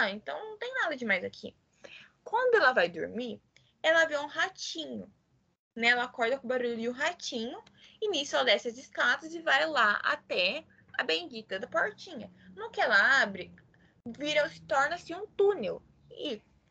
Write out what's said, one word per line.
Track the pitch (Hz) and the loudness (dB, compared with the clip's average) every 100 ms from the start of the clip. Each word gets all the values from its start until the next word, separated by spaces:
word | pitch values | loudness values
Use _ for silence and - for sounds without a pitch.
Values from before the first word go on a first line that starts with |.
"Ah, | 214 | 2
então | 208 - 302 | -2 -8 -10
não | 440 427 | -10 -10
tem | 480 | -8
nada | 523 370 | -4 -4
demais | 262 226 185 | -2 -2 -2
aqui." | 196 - - _ _ _ - - - _ | -2 -10 -16 _ _ _ -20 -20 -20 _
Quando | - 453 508 440 | -4 0 4 6
ela | 269 | 6
vai | 226 175 | 4 2
dormir, | 170 175 202 247 208 _ _ _ - | 0 -6 -6 -8 -10 _ _ _ -2
ela | 311 330 | 4 4
vê | 320 285 | 4 0
um | 294 | -4
ratinho, | 320 381 - - 330 285 220 180 _ _ _ _ _ _ | -2 -2 -4 -10 -10 -10 -10 -12 _ _ _ _ _ _
né? | 226 233 | -2 2
Ela | 247 | 2
acorda | 247 - 226 269 | 0 -2 -2 -2
com | |
o | 233 | -2
barulho | 254 240 226 | -2 -2 -2
de | 233 | -4
um | |
ratinho | 247 311 349 - 247 233 381 - _ - - | -2 -4 -4 -8 -6 -6 -10 -16 _ -20 -6
e | 427 | -4
nisso | 311 285 | -2 -2
ela | 294 | 0
desce | 254 202 240 | 4 2 0
as | 233 | -10
escadas | - - 240 269 320 | -12 -2 0 0 -4
e | 330 | -6
vai | 320 269 320 | 0 2 2
lá | 277 214 208 | 4 4 4
até | - 294 - 220 180 285 - _ _ - | 0 -4 -4 0 0 -2 -10 _ _ -4
a | |
bendita | - 320 339 226 220 190 | -2 -2 -4 -12 -8 -8
da | - | -2
portinha. | 320 415 415 392 285 - - - | -2 -2 -4 -16 -14 -16 -18 -20
No | 370 453 | -12 -8
que | 427 | 0
ela | 302 202 226 269 | 4 6 6 6
abre, | 208 190 175 - _ _ _ _ | 4 -2 -12 -16 _ _ _ _
vira, | 233 226 294 302 311 | -14 -6 0 2 0
se | - | -4
torna-se | - 285 285 339 - | -2 2 2 -2 -8
um | 339 427 | -10 -6
túnel. | - 403 370 185 - - _ - | 2 4 4 -2 -6 -12 _ -20
E, | - 302 214 _ _ _ | -10 -8 -8 _ _ _